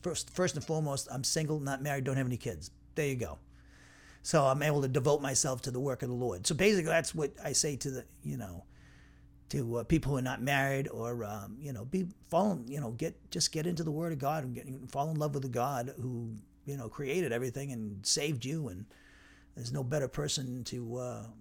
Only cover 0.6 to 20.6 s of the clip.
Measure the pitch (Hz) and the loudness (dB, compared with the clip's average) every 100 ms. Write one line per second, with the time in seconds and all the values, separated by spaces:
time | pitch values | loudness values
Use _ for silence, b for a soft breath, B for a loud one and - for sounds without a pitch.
0.6 | - 156 151 139 - 127 127 160 151 156 | 0 0 2 0 -2 -2 0 2 2 0
1.6 | 139 135 147 139 131 135 127 123 123 82 | 0 -2 0 0 2 2 2 0 -4 -6
2.6 | 80 - - - 143 127 110 73 - B | -8 -16 -8 -2 0 0 -4 -8 -16 B
3.6 | B B B B B B - 165 139 139 | B B B B B B 4 6 6 6
4.6 | 151 147 135 127 127 147 139 123 143 127 | 4 4 4 4 6 4 4 2 2 0
5.6 | 139 127 139 123 127 123 123 92 - 156 | -2 -2 0 0 -2 0 0 0 0 4
6.6 | 196 202 156 165 - 160 143 - 151 131 | 6 6 4 2 2 0 -2 -2 -2 2
7.6 | 156 135 143 131 110 - 143 135 101 87 | 2 0 -4 -6 -8 -10 -8 -6 -6 -10
8.6 | - b b b b b b - - 143 | -14 b b b b b b -20 -6 -2
9.6 | 117 117 113 165 123 139 127 117 127 143 | 0 -2 4 2 4 0 0 0 2 4
10.6 | 139 135 139 113 117 120 107 104 101 113 | 4 2 -2 -4 -4 -2 -4 -6 -8 -10
11.6 | 147 117 123 190 180 - - 165 208 160 | -8 -8 -2 -2 -2 -6 0 4 4 2
12.6 | 117 143 120 117 160 - - 170 - 156 | -2 -4 -4 -2 -4 -6 -6 0 0 0
13.6 | 165 165 160 151 170 151 139 156 127 123 | -2 -2 -2 -2 -2 -2 0 0 -4 -6
14.6 | - 131 127 139 151 156 151 139 135 123 | -8 -10 -6 -2 0 0 0 0 -2 0
15.6 | 139 131 123 131 123 120 117 110 - - | 2 0 -2 -4 -4 -4 -6 -8 -12 -14
16.6 | - 139 113 - 139 170 156 117 127 135 | -8 -6 -6 -4 0 2 2 0 0 -2
17.6 | 139 120 107 98 101 - 147 135 123 160 | -4 -4 -4 -4 0 2 2 0 -2 -2
18.6 | 135 92 107 B B B B B B - | -4 -6 -12 B B B B B B -10
19.6 | 120 143 123 151 131 - 147 - 131 123 | -4 -2 0 0 0 -2 -2 -2 -4 -6